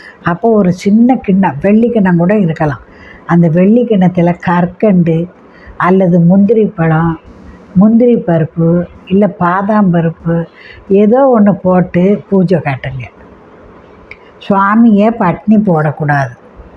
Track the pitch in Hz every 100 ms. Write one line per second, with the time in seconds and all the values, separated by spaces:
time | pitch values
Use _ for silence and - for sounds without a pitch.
0 | - - 170 170 233 214 185 175 202 214
1 | 240 247 - 190 180 135 196 214 233 233
2 | 185 170 175 214 170 156 151 127 - -
3 | - - - 170 170 170 190 233 233 202
4 | 180 180 170 175 - 175 175 - 220 185
5 | 170 165 170 - - - - - 175 190
6 | 185 175 170 196 202 226 214 - 165 160
7 | 165 160 - - - - - 180 214 226
8 | 240 233 - 165 156 165 165 175 175 -
9 | - 190 202 - 170 185 202 214 196 170
10 | 165 160 165 170 165 - - - - 196
11 | 208 247 277 233 208 175 180 185 180 175
12 | 185 202 - 196 180 175 147 131 135 131
13 | 113 - - - - - - - - -
14 | - - - - - 196 196 220 233 202
15 | 214 233 185 - - 214 196 160 151 -
16 | 147 143 131 120 - - -